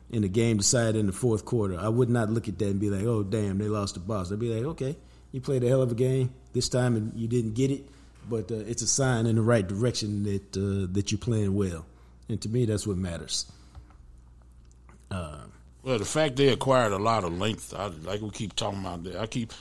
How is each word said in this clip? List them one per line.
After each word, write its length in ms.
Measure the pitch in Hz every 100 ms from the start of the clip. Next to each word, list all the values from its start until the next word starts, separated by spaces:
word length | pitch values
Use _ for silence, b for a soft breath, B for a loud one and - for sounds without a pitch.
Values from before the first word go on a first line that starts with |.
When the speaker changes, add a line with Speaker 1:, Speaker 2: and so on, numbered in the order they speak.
| -
Speaker 1:
in 120 | 117
the 60 | 98
game 280 | 107 117 110
decided 400 | 98 127 113 110
in 100 | 104
the 60 |
fourth 320 | 92 123 110
quarter, 340 | - 120 101 87
I 100 | 104
would 200 | 117 120
not 220 | 120 107
look 180 | 113 110
at 100 | 92
that 80 | 101
and 120 | 98
be 80 | 104
like, 140 | 98
"Oh, 180 | 113 110
damn, 360 | 101 110 101 95
they 100 | 104
lost 260 | 107 101
to 60 | 95
Boston." 360 | 87 107 90 104
I'd 40 |
be 140 | 117
like, 100 | 113
"Okay, 320 | 131 160 135 160 b b b
you 80 | 135
played 240 | 127 131
a 40 | 120
hell 140 | 131
of 80 | 127
a 40 | 117
game 340 | 127 131 127 - -
this 160 | 123 -
time 260 | 127 123 113
and 160 | 110 113
you 100 | 113
didn't 260 | 123 110
get 160 | 107 135
it, 180 | 139 - B B B 104
but, 200 | 113 95
uh, 20 |
it's 260 | 110 104 117
a 40 | 113
sign 400 | - 131 120 117
in 80 | 113
the 60 |
right 240 | 110 120 92
direction 560 | 98 120 - 107 104
that, 340 | 104 98 - 95
uh, 300 | 98 98 92
that 180 | 98 -
you're 80 | 107
playing 360 | - 110 101
well." 300 | 98 95 82 - b b b -
And 120 | 104
to 60 | 107
me, 160 | 123 113
that's 200 | 104 107
what 100 | 92
matters. 500 | 92 82 76 - - B B B B - - - - - - - - - - - -
Uh, 280 | 95 78 76 50 - - -
Speaker 2:
Well, 160 | 131 120
the 60 |
fact 320 | 98 156 156 127
they 120 | 139
acquired 440 | 107 135 131 113
a 60 | 95
lot 260 | 110 113
of 120 | 90 85
length, 340 | 104 98 -
I, 120 | - 98 78
like 160 | 82 104
we 100 | 107
keep 240 | - 104
talking 260 | - 104 98
about 240 | 92 87
that, 120 | 90 87
I 60 | 110
keep 260 | 127 113 B